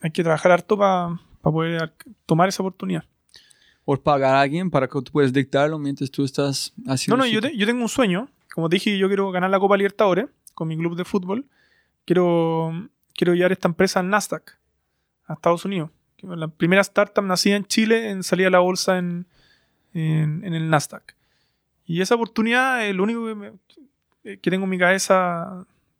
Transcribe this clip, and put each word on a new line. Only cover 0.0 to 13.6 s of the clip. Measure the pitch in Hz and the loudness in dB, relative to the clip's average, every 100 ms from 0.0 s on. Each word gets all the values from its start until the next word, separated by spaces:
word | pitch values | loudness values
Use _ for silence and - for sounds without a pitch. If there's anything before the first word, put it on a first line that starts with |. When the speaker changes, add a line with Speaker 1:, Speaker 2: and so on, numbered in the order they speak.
Speaker 1:
hay | 165 | -6
que | 156 | -2
trabajar | 170 156 180 | 0 2 4
harto | 175 - 208 | 4 4 2
pa, | 202 185 175 170 - - | 2 2 -2 -8 -12 -4
pa | - | -2
poder | 156 165 165 | 0 0 -2
ar-, | 160 - - 220 - | -6 -10 -20 -16 0
tomar | 160 190 | 2 4
esa | - | 2
oportunidad. | 190 - 190 170 - _ _ - _ _ _ _ - | -6 -6 -6 -6 -8 _ _ -20 _ _ _ _ -4
Speaker 2:
O | 139 | 0
pagar | - 143 135 135 | 2 2 4 4
a | |
alguien | 139 160 185 | 4 0 -2
para | 151 131 | 0 0
que | 143 | -4
tú | 127 | -2
puedas | 151 139 | 2 2
dictarlo | 131 131 139 147 156 | 2 2 2 0 0
mientras | 143 139 135 | -6 -6 -6
tú | - | -4
estás | 139 - 139 139 - - - | -4 -2 -2 -2 -8 -10 -4
haciendo | 131 - 240 | -4 2 2
Speaker 1:
No, | |
no, | 262 | 2
Speaker 2:
su | 214 | 0
Speaker 1:
yo | |
te-, | 240 277 | -2 -2
yo | 202 | -2
tengo | 247 | 0
un | 226 | -2
sueño. | - 226 180 247 _ _ | 0 0 0 -4 _ _
Como | - 165 | -6 -2
te | 185 | 0
dije, | 214 202 | 0 0
yo | 190 | 0
quiero | 196 196 | 0 -2
ganar | 180 185 | -2 0
la | 190 | 2
Copa | 196 196 | 4 2
Libertadores | 196 - 214 180 262 _ _ - | 2 2 2 2 -2 _ _ -10
con | 160 | -8
mi | 160 | -4
club | 170 170 | -4 -6
de | 180 | -4
fútbol. | 208 180 208 277 _ _ _ _ _ - | -4 -4 -6 -8 _ _ _ _ _ -2
Quiero, | 175 180 170 165 165 160 165 - _ _ | 2 2 2 0 -2 -4 -8 -12 _ _
quiero | - 175 175 | -4 0 2
llevar | 180 | 2
esta | 185 | 0